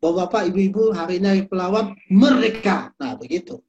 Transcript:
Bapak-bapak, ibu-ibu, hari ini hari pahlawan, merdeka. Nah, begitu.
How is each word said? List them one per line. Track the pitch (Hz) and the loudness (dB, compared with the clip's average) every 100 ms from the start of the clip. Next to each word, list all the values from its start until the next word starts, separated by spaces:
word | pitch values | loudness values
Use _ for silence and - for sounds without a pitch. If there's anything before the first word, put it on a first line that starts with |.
Bapak-bapak, | 160 175 180 220 180 | 0 0 -2 -2 -2
ibu-ibu, | 185 196 202 220 | 0 0 2 0
hari | 196 165 180 | 0 -4 -2
ini | 196 | 2
hari | 196 190 | 2 0
pahlawan, | 185 180 208 208 - _ | -4 -2 -2 -2 -8 _
merdeka. | 190 269 262 220 214 202 185 - _ | 6 6 6 2 -2 -2 -2 -4 _
Nah, | 131 - | -10 -10
begitu. | 123 170 - - | -6 -6 -6 -18